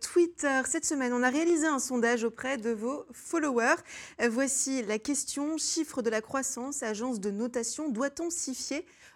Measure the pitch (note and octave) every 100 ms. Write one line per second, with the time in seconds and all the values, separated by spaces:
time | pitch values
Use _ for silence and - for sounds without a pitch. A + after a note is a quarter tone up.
0 | - F4 E4+ - C#4 C4 B3+ E4 - C#4+
1 | B3 B3 B3+ C#4+ E4+ E4 D#4+ C4+ - B3
2 | A#3 A#3+ A3+ A#3+ B3+ C4+ A3 A3 A#3 C#4+
3 | - - - E4+ D4 A#3 A#3+ E4 - -
4 | - - A#3 A3+ C4+ - C4+ C4+ G#3 G#3+
5 | - C#4+ - C#4+ D4 D#4 - E4 D4+ C4+
6 | A3+ A3 A3 C4+ B3+ A#3 C4 C#4+ A3+ G#3
7 | B3+ A3 G3+ G3 A#3+ B3 A3+ - D4+ G#3+
8 | C#4 C#4 E4+ - C#4 B3 - C#4 - -
9 | -